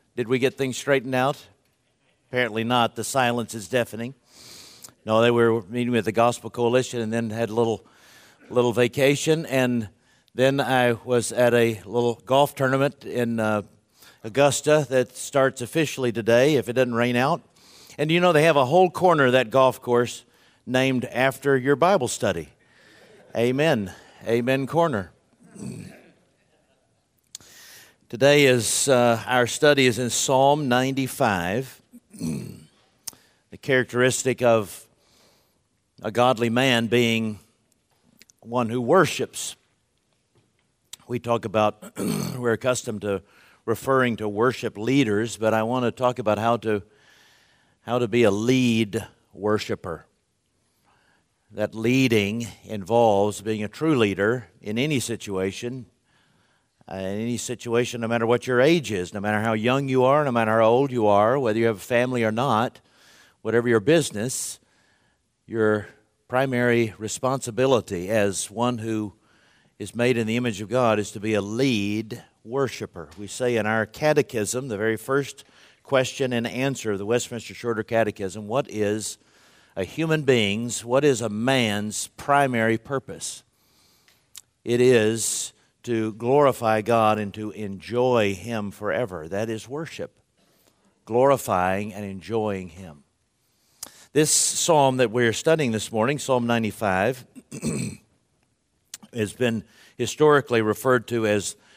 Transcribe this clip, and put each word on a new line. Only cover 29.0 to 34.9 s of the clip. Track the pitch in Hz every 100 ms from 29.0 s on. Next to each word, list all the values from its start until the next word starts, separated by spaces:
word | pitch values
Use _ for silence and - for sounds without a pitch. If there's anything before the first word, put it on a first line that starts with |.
| 120 113 101
our | 127 117
study | - 151 139 127
is | 107
in | 123
Psalm | - - 135 139 147 139
ninety-five. | 123 131 135 127 - 123 95 87 110 131 - _ - _ 110
The | 80 76 - - - _ _ _ - - _ _ _ 95
characteristic | - 131 120 120 127 - 131 117
of | 123 113 95 - -